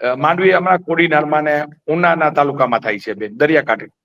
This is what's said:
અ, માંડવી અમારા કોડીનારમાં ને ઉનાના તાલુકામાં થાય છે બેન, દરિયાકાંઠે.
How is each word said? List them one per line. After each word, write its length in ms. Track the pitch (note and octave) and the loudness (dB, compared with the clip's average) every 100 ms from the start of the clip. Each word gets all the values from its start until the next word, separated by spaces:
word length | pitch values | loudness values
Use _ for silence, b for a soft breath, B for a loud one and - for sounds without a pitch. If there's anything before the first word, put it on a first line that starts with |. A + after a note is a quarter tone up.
અ, 140 | B2 | -4
માંડવી 380 | C3 D3+ F3 F#3 | 0 0 2 2
અમારા 240 | F3+ F3+ F3+ | 2 2 0
કોડીનારમાં 640 | E3+ E3 E3+ D3+ D3+ D3+ | 0 0 2 0 0 0
ને 220 | D3+ D3 D3+ - - | 0 -2 -4 -10 -4
ઉનાના 440 | E3 F3 E3 D3+ | 0 2 2 0
તાલુકામાં 500 | D3+ C#3+ C3+ B2 A#2 | 0 0 0 0 0
થાય 180 | A2 G#2 | -2 -6
છે 140 | G#2+ | -6
બેન, 240 | G2+ G#2+ A2+ | -8 -8 0
દરિયાકાંઠે. 500 | D3+ D#3 - A2 - _ | 2 2 0 -4 -6 _